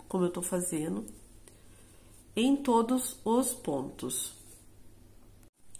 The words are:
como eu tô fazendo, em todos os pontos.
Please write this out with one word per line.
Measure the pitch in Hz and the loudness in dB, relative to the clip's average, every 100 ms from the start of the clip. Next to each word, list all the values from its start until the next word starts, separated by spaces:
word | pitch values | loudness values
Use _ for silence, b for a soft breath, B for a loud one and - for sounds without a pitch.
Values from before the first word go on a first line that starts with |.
| - | -4
como | 185 | 0
eu | 175 | 0
tô | 175 | 0
fazendo, | 175 180 175 160 160 202 220 - - - - B B B B B B B - 214 | -2 -2 -2 -2 -2 -4 -8 -14 -20 -20 -20 B B B B B B B -6 2
em | 254 | 4
todos | 277 262 226 226 254 - - | 4 4 4 4 2 -2 -4
os | 220 233 - | 2 2 2
pontos. | - - 139 - - 127 - - - - - - - - - - - - - - _ - | -2 -4 -4 -4 -8 -6 -6 -6 -12 -20 -20 -20 -20 -20 -20 -20 -20 -20 -20 -20 _ -18